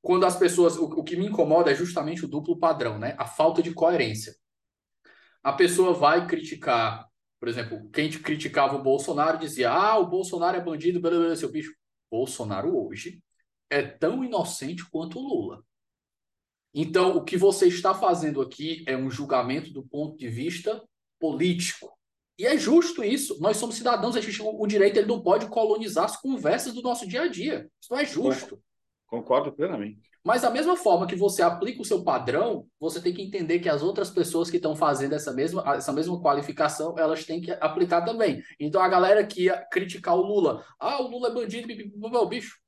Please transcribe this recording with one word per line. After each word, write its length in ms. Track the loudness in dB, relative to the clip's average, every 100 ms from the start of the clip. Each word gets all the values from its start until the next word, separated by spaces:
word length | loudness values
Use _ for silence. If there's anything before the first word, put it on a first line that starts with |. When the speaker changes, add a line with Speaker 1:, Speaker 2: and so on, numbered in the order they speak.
Speaker 1:
quando 220 | 2 4
as 120 | 4 4
pessoas, 400 | 4 6 4 4
o, 80 |
o 200 | -2 -2
que 120 | -4 -4
me 100 | -2
incomoda 440 | 2 4 6 4
é 40 |
justamente 500 | 2 0 -2 -4 -6
o 40 | -6
duplo 300 | -6 -4 0
padrão, 400 | 2 2 -2 -4
né? 160 | -8 -6
A 80 | -8
falta 360 | 2 2 4
de 120 | 0
coerência. 600 | 2 2 4 0 -4 -12 -18 _ _ _ _ _ _ _ _ _ _
A 100 | -4
pessoa 400 | 4 4 6 4
vai 340 | 6 6 4 2
criticar, 800 | -4 -6 -6 0 2 0 -4 -16 _ _ _
por 80 | -6
exemplo, 420 | -6 -8 -10 -6
quem 180 | -2 -2
te 120 | -4
criticava 560 | -6 -4 -2 2 2 2
o 60 |
Bolsonaro 560 | 0 0 0 0 0 0
dizia, 340 | -4 0 2
"Ah, 260 | 4 4 2
o 80 | 2
Bolsonaro 500 | -2 -4 -2 0 0
é 40 |
bandido, 400 | -4 -2 -2 0
beleza, 220 | 0 2
beleza, 180 | 2 0
seu 100 | -4
bicho." 240 | -6 -10 -16 _ _ _
Bolsonaro 640 | -4 -4 -6 -6 -4 0 -2
hoje 440 | -4 -10 -14 -16 _ _ _ _ _
é 140 | -2
tão 420 | -2 -2 -2 -2
inocente 640 | -2 -2 -4 -6 -8 -10 -8
quanto 300 | -8 -8 -10
o 40 |
Lula. 420 | -6 -4 -6 -12 _ _ _ _ _ _ _ _ _ _ _
Então, 440 | -6 -2 2 4 2
o 80 |
que 120 | 0 4
você 300 | 4 6 4
está 260 | 6 0
fazendo 460 | 2 2 2 0 -2
aqui 440 | -4 -4 -8 -8 -4
é 100 | -4
um 140 | -4
julgamento 640 | -6 0 0 0 -4 -6
do 100 | -14
ponto 340 | -10 -8 -8 -8
de 120 | -10
vista 540 | -6 -6 -4 -6 -6 -10 _ _ _
político. 720 | -4 0 0 0 -4 -8 -16 _ _ _ _ -4
E 80 | 0
é 100 | 2
justo 460 | 4 4 4 -2
isso. 360 | -2 -2 -4 -2
Nós 160 | 0 0
somos 180 | -4
cidadãos, 420 | -2 0 2 0 -2
a 40 |
gente, 200 | -4 -6
o, 220 | -6 -2
o 40 | 0
direito 300 | 4 6 4
ele 120 | 2
não 120 | 0
pode 260 | 4 2 2
colonizar 560 | 0 2 0 0 0
as 120 | -2 -2
conversas 560 | -6 0 0 0 -2
do 80 | -6
nosso 260 | -4 -4 -4
dia 140 | -2
a 60 | -2
dia. 400 | -2 -6 -6 -10 _
Isso 120 | -8
não 60 | -4
é 60 |
justo. 580 | -2 0 0 -2 -6 -18 _ _ _ _ _
Speaker 2:
Concordo 460 | -10 0 0 0
plenamente. 480 | -4 -4 -4 -8 -12 _ _
Speaker 1:
Mas 200 | 0 2
da 80 | 2
mesma 260 | 2 0 2
forma 320 | 4 2 2
que 80 | 0
você 260 | 0 4
aplica 400 | 2 2 -6 -6
o 20 |
seu 200 | -2 -2
padrão, 640 | 0 0 0 0 0 -4 -10 _
você 220 | -6 -2
tem 100 | -4
que 100 | -4
entender 360 | -8 -6 -2 0
que 100 | 0
as 140 | 0
outras 260 | 0 -2 -2
pessoas 400 | -2 0 0 0
que 80 | 0
estão 200 | -2 2
fazendo 380 | 2 2 -2
essa 180 | -4 -4
mesma, 320 | -2 -2 -2 -2
essa 180 | -2 -2
mesma 300 | -2 -2 0
qualificação, 760 | 2 0 -2 -2 -2 0 -6 0
elas 280 | 0 0
têm 160 | -4 -8
que 100 | -6
aplicar 520 | -2 -2 0 2 2
também. 380 | 0 0 0 0 -10 -8
Então, 200 | 0 2
a 80 | 4
galera 380 | 4 6 6 4
que 180 | 2
ia 220 | 0 0 -2
criticar 440 | -4 -4 -6 0 2
o 60 |
Lula, 420 | 2 2 2 0 -10 _
"Ah, 240 | -4 -4
o 60 | -6
Lula 200 | -4 -4
é 40 |
bandido, 340 | -2 -6 -8 -10 -12 -14 -12 -4 0 0
bicho." 280 | -2 -10 -18